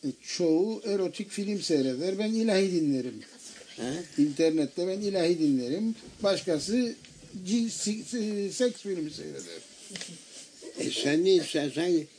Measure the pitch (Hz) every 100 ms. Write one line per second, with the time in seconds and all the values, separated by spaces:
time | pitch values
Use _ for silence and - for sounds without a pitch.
0 | 143 - - - 175 160 208 220 220 196
1 | 180 - 202 - 202 202 - 151 131 127
2 | 175 190 214 226 226 190 196 175 156 135
3 | 123 110 - - - - - - 117 156
4 | 165 - 147 139 165 160 139 - 180 190
5 | 208 196 170 175 156 135 123 160 220 226
6 | - - 202 185 - 156 143 233 240 -
7 | - - - - 185 233 226 - - 214
8 | 247 247 214 208 202 - 247 - 202 185
9 | 151 156 156 147 170 165 - - - 196
10 | - 170 - - - - - - 123 117
11 | 139 156 180 185 147 160 143 127 175 170
12 | 147